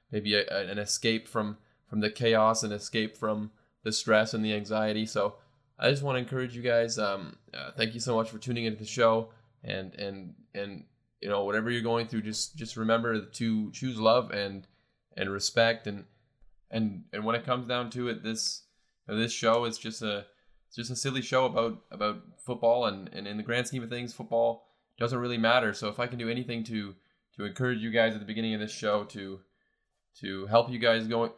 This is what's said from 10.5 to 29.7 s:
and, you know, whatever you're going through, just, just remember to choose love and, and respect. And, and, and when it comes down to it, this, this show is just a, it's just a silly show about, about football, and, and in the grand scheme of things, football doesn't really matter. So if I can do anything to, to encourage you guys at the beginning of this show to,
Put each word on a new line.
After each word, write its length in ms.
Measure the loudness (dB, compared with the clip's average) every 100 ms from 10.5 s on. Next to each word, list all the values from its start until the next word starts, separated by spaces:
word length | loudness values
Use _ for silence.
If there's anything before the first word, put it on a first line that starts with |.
and, 300 | -10 -8 -10 -18 _ _ -12
you 80 | -4
know, 140 | -2
whatever 260 | 0 0 0
you're 100 | -2
going 260 | 0 0 0
through, 140 | -4
just, 340 | -4 -4 -6 -8
just 200 | -10 -2
remember 480 | 2 2 2 -2
to 460 | -4 -4 0 0 -2
choose 260 | -4 -6 2
love 360 | 6 6 2
and, 340 | -4 -4 -8 -16 _ _ _ _ -6
and 140 | -4
respect. 560 | -2 0 4 4 2 -4
And, 180 | -10 -12 _ _ _ -20 _ -6
and, 340 | 0 0 -2 -10
and 120 | -6
when 120 | -2 -2
it 100 | 0
comes 220 | -2 -2
down 200 | -4 -4
to 180 | -4 -4
it, 140 | -4
this, 420 | -4 -4 -4 -6 _ _ _ _ -6
this 220 | -2 -2
show 360 | 2 4 4 2
is 120 | -4
just 240 | -10 -6
a, 240 | -6 -6 -8 _ _ _ _
it's 80 |
just 160 | -10 -8
a 60 | -4
silly 260 | -2 -4
show 220 | 0 2
about, 400 | 2 2 0 -2 -10
about 300 | -2 -2 -2 -10 -14
football, 420 | -8 2 4 6 4
and, 220 | -2 -8
and 160 | -10 -8
in 80 | -6
the 60 |
grand 240 | -2 -2 -2
scheme 160 | -4
of 40 | -6
things, 240 | -6 -8
football 540 | -10 0 4 4 2 _ _ _ -4
doesn't 220 | -2 0
really 180 | -2 2
matter. 340 | 6 6 4
So 160 | -2 -4
if 120 | -4
I 80 | -4
can 100 | -4
do 100 | -4
anything 360 | -4 -4 -6
to, 280 | -4 -4 -6 -12 _ _ _ -10
to 80 |
encourage 340 | -8 -2 -2 0
you 140 | 0
guys 220 | 4 4
at 40 | 2
the 80 | -6
beginning 280 | -4 -2
of 40 | -2
this 140 | -4
show 320 | -4 0 0
to, 340 | -2 -10 -10 -12 _ _ _